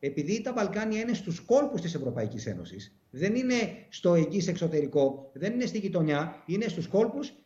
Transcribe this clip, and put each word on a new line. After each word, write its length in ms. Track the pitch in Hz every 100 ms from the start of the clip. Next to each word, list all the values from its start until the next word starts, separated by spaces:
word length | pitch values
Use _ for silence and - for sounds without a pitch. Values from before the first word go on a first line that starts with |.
επειδή 380 | 139 147 147 220
τα 120 | 254
Βαλκάνια 460 | 240 196 208 220 214
είναι 140 | 233
στους 260 | 226 - 165
κόλπους 420 | - 262 285 190
της 140 | 170 151
Ευρωπαϊκής 500 | 123 117 107 113 107
Ένωσης. 500 | 87 85 95 - _ _
Δεν 260 | 127 190 240
είναι 180 | 254 240 214 - -
στο 240 | - 180
εγγύς 340 | 170 147 190 180
εξωτερικό, 840 | 170 165 156 139 147 135 - -
δεν 200 | 135 190
είναι 120 | 247 226
στη 120 | 214
γειτονιά, 680 | 190 175 156 147 160 - -
είναι 220 | 190 226
στους 200 | 170 -
κόλπους. 460 | 196 240 277 - -